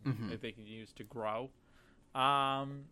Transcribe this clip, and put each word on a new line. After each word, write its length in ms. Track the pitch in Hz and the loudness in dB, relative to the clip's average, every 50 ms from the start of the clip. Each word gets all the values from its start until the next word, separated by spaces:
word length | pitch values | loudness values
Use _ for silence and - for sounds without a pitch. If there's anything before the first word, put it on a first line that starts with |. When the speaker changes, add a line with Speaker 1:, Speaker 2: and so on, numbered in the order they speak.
| 110 | -2
Speaker 1:
Mm-hmm. 240 | 139 127 107 113 98 | -2 -2 -2 -2 -4
Speaker 2:
that 100 | 113 - | -6 -6
they 100 | - 113 | -6 -8
can 160 | - 117 107 | -10 -10 -14
use 260 | 104 110 113 110 - - | -14 -14 -14 -14 -16 -14
to 100 | - 107 | -16 -16
grow. 460 | - - 117 110 107 107 113 131 131 - _ _ _ - - - - - - - - - | -12 -6 -4 -2 -2 -2 -2 -4 -6 -10 _ _ _ -20 -20 -20 -20 -20 -20 -16 -6 0
Um, 720 | 135 131 139 143 139 139 135 135 135 139 139 139 139 139 156 | 4 6 6 6 6 4 4 2 0 -2 -4 -6 -10 -12 -14